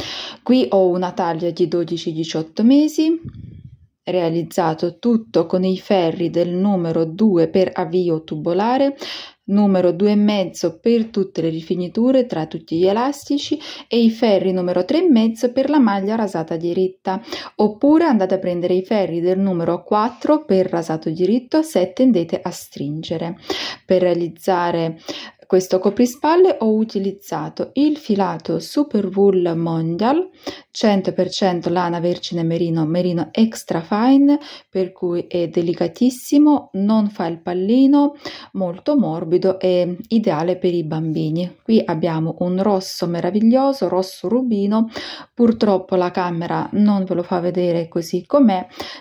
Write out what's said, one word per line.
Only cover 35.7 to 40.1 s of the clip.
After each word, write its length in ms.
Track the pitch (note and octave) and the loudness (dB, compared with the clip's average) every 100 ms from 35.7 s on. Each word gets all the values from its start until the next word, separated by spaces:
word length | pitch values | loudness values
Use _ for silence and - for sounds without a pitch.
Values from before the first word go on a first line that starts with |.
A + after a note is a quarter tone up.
| E3 E3+ - B3 B3+ - D4 D4+ C#4+ - | -2 -4 0 0 0 0 4 6 4 0
non 360 | F#3+ G3+ A3 G#3 | -2 2 2 0
fa 160 | G#3 E3 | -2 -6
il 160 | E3 | -6
pallino, 720 | - F3+ G3 B3+ C4+ C#4+ C#4+ C#4+ - - - | -6 -2 2 4 6 6 2 -2 -14 -18 -12
molto 440 | G3 F#3 F3+ - D4 | -6 -4 -4 0 0
morbido 640 | E3 E3 E3 F3+ F#3+ F#3 | 0 -2 0 2 2 0
e 380 | F#3 F3+ F3 F3 | 0 2 0 -4
ideale 460 | - | -2